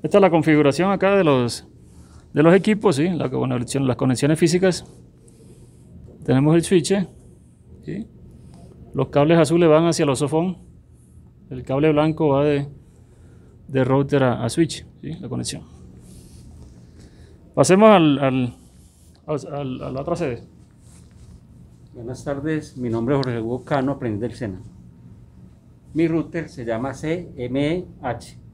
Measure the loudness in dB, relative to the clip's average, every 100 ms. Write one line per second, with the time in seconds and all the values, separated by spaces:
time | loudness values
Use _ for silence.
0 | 2 4 4 4 4 4 4 2 0 0
1 | 2 2 4 2 0 -6 -16 -20 -20 -20
2 | -20 -20 -6 2 6 6 4 0 0 2
3 | -2 -2 -4 -4 -4 -4 -4 -2 -2 0
4 | 0 0 0 2 2 2 0 -2 -10 -20
5 | -20 -20 -20 -20 -20 -20 -20 -20 -20 -20
6 | -20 -14 -2 2 4 2 2 0 2 -2
7 | -2 -10 -20 -20 -20 _ -20 -20 -14 -12
8 | -12 -18 -20 -20 -20 -20 -20 -20 -12 -6
9 | -2 2 4 4 4 4 6 6 4 2
10 | 0 0 -2 -2 -2 -6 -16 -20 _ -20
11 | -20 -20 -20 -20 -16 -14 -4 0 2 4
12 | 2 0 0 2 2 0 -4 -14 -20 -20
13 | -20 -20 -20 -20 -20 -20 -6 -2 2 0
14 | 2 2 2 0 -4 -2 -2 -2 -16 -16
15 | -14 -12 -10 -8 -8 -10 -16 -20 -20 -20
16 | -20 -20 -20 -20 -20 -20 -20 -20 -20 -20
17 | -20 -20 -20 -20 -10 -2 2 6 6 6
18 | 4 2 0 -2 -4 -8 -20 -20 -20 _
19 | -20 _ -8 -8 -8 -10 -10 -10 -10 -10
20 | -8 -6 -6 -6 -14 -20 -20 _ -20 -20
21 | -20 -20 -20 -20 -20 -20 -20 -20 -20 -16
22 | -14 -12 -8 -6 -4 -6 -8 -8 -4 -4
23 | 0 -2 -2 -6 -6 -8 -4 -4 -2 -4
24 | -6 -6 -8 -8 -10 -12 -16 -20 -20 -20
25 | -20 -20 -20 -20 -20 -20 _ -20 -10 -2
26 | 0 -2 -4 -10 -10 -12 -6 -6 -6 -8
27 | -6 -6 -8 -12 -6 -4 -2 -4 -8 -10
28 | -8 -8 -12 -20 -20